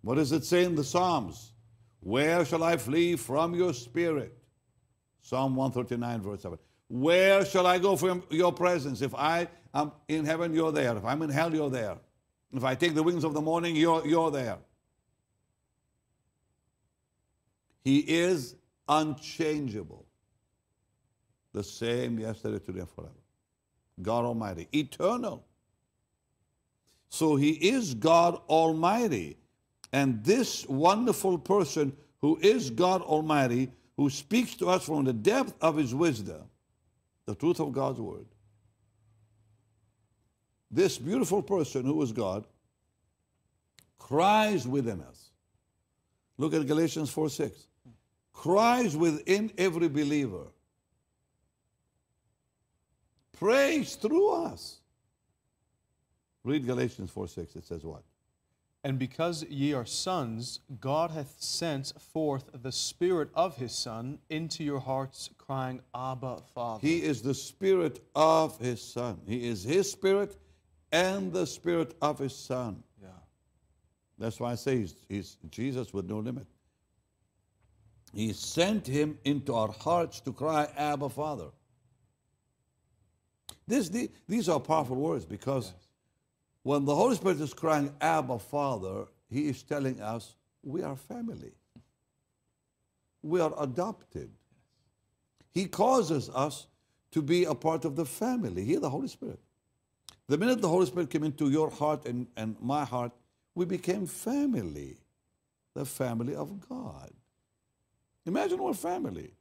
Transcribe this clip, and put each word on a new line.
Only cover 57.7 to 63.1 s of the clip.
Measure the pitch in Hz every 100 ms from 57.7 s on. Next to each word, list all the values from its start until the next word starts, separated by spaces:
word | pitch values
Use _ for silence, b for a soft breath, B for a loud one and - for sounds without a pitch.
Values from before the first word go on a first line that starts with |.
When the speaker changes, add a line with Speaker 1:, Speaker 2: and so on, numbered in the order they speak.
| 85
Speaker 1:
what? | 80 73 _ _ _ _ _ _ _ _
Speaker 2:
"And | 139 131
because | 127 - 165 165
ye | 156 139 143
are | 139 110
sons, | - - 185 123 113 123 - _ 127
God | 131 147 170
hath | 160 135 -
sent | - - 170 139 139 -
forth | - 160 156 135 135
the | 127 123
Spirit | - - - 175